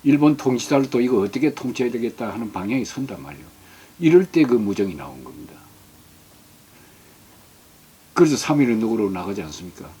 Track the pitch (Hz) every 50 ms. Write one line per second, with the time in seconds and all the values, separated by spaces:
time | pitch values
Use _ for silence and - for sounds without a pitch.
0 | - 139 147 143 147 151 147 131 - 131 127 120 - - 147 139 135 131 - 120
1 | 123 127 127 104 98 101 - 131 147 147 - - - 123 113 - 127 120 120 117
2 | 117 113 - - 120 107 92 110 117 104 - 95 92 101 123 135 110 - - 123
3 | 135 - 101 92 90 - 71 71 76 - - - - - - - - - - -
4 | 170 156 170 180 190 180 - 170 151 123 123 117 107 101 98 104 101 95 85 73
5 | 69 - - 65 - - - - - - - - - - - - - - - -
6 | - - - - - - - - - - - - - _ - - - - - -
7 | - - - _ - - - - - - - - _ - - - - _ - _
8 | _ _ - - 175 156 139 123 - - 151 147 139 120 117 110 113 110 113 110
9 | 104 98 95 90 87 95 101 101 87 78 73 - 92 87 85 - - 76 - -